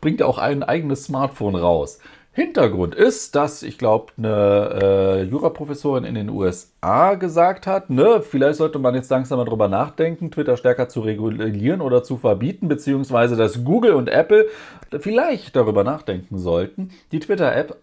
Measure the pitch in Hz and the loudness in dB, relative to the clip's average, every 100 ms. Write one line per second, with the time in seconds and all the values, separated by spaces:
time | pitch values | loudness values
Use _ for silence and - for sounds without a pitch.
0 | 156 - - - 120 143 - 165 151 135 | -4 0 0 0 -2 -2 -2 -2 -2 -6
1 | - 135 135 - 104 95 87 85 71 - | -4 -4 -4 -4 -4 0 2 2 0 -10
2 | - - _ - 339 330 120 95 90 - | -20 -20 _ -4 -2 2 0 2 -2 2
3 | 233 254 - 143 147 147 - - 120 107 | 2 2 -4 -2 -2 -4 -14 -4 0 0
4 | - - 110 104 101 101 104 98 98 98 | -2 -6 -2 2 4 4 0 0 2 2
5 | 95 95 92 135 160 - 143 143 147 131 | 2 0 -2 -2 -2 -4 -8 -6 -4 -2
6 | 113 113 104 107 95 87 - _ 85 110 | -4 -6 -6 -2 -2 -2 -10 _ 0 2
7 | 180 196 180 160 175 190 - 190 - 131 | 2 2 -2 2 2 0 -4 -4 -2 2
8 | 185 226 - 135 139 151 156 147 131 127 | 4 4 0 0 0 2 -2 0 0 0
9 | 127 131 131 131 120 110 104 98 147 - | 0 -2 0 -2 -2 0 0 0 -2 -2
10 | 165 160 165 - 147 123 127 123 123 - | -4 -4 -8 -4 -2 0 2 0 -2 -4
11 | 110 107 110 107 110 104 110 185 143 123 | -4 -4 -4 -4 -4 -2 -2 -2 0 0
12 | - 127 123 101 127 - 170 147 - 139 | 0 -2 0 0 0 -4 -2 -2 -2 -2
13 | 131 120 120 117 107 117 123 220 226 151 | 0 2 2 2 0 0 0 2 4 4
14 | 123 - 165 208 214 - - - - 147 | 2 2 4 4 4 -2 -18 -20 -12 -10
15 | 196 226 330 247 - 135 110 104 101 147 | -2 0 0 -2 -2 0 2 2 0 -2
16 | - 92 92 92 90 85 - - 185 - | -6 -8 -8 -8 -2 -2 -2 -8 -14 -14
17 | _ 160 - 196 147 127 - - | _ -6 -4 0 0 0 -4 -8